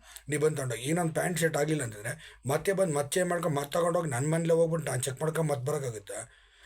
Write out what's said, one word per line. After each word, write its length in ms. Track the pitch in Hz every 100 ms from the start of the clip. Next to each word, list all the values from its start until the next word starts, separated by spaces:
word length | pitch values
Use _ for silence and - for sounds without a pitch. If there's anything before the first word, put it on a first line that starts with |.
| - - -
ನೀವು 120 | 147
ಬಂದು 140 | 156 143
ತಗೊಂಡೋಗಿ." 260 | 127 -
ಈಗ 140 | 131 175
ನನ್ನ 160 | 165
ಪ್ಯಾಂಟ್ 280 | 160 165 165
ಶರ್ಟ್ 180 | 160 151
ಆಗಿಲ್ಲ 260 | 151 151
ಅಂತಂದ್ರೆ 560 | 120 104 120 151 - - 123
ಮತ್ತೆ 260 | 151 196
ಬಂದು 200 | 185 185
ಮತ್ತೆ 300 | 143 135 185
ಮಾಡ್ಕೊಂಡು 360 | 180 175 170 143
ಮತ್ತೆ 200 | 143 175
ತಗೊಂಡೋಗಿ 300 | 170 170 165
ನನ್ನ 240 | 123 147
ಮನೇಲೆ 200 | 165 165
ಹೋಗ್ಬಿಟ್ಟು 380 | 165 165 165 135
ನಾನು 120 | 127
ಚೆಕ್ 180 | 131 127
ಮಾಡ್ಕೊಂಡು 320 | 160 156 151
ಮತ್ತೆ 120 | 139 131
ಬರೋಕ್ಕಾಗುತ್ತೆ? 480 | 151 131 107 - - - - _ _